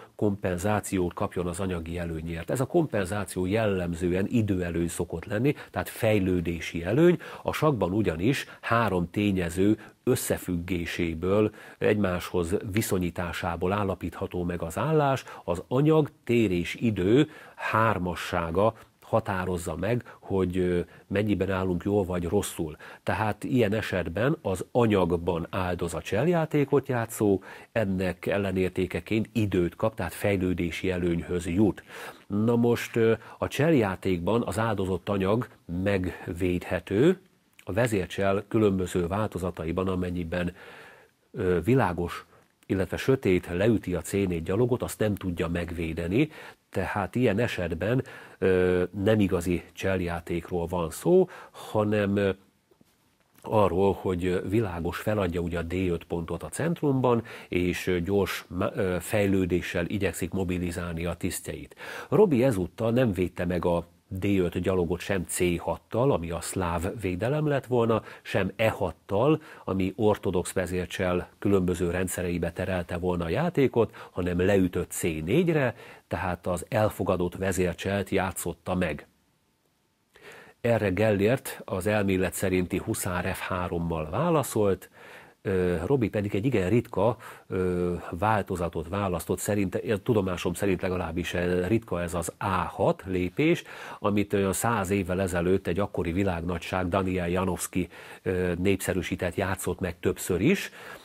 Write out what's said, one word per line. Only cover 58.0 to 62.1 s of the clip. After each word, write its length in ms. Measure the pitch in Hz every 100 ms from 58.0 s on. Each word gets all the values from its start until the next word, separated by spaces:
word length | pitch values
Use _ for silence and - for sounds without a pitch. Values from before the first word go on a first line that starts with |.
| 87 101 92 - -
má-, 240 | 87 101 139
ö, 220 | 95 90
fejlődéssel 840 | - 107 101 95 92 90 - 90 87
igyekszik 460 | 101 92 - 87
mobilizálni 720 | 90 92 90 87 87 87 82 85
a 80 |
tisztjeit. 600 | 82 90 - - 78 - - - -
Robi 340 | -